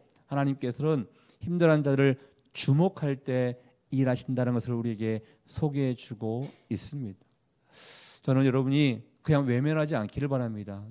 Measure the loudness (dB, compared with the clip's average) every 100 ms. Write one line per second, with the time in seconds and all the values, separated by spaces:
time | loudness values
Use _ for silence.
0 | _ _ _ -2 -2 -2 -6 -2 -2 -2
1 | -4 _ _ _ -6 2 4 4 4 4
2 | 4 2 -6 _ _ -4 2 4 4 0
3 | -4 -4 -2 0 0 -4 _ _ _ 0
4 | 2 0 -2 -2 0 0 -2 -4 -4 -2
5 | -2 -4 -6 _ _ -4 -2 0 -2 -4
6 | -10 -8 -6 -6 -8 -14 _ -8 -8 -10
7 | -10 -12 _ _ _ _ _ -20 -20 -20
8 | -20 -8 0 4 4 2 2 2 2 0
9 | -8 _ 0 2 2 0 2 0 0 -2
10 | -4 -4 -2 -2 -4 -6 -10 -12 -12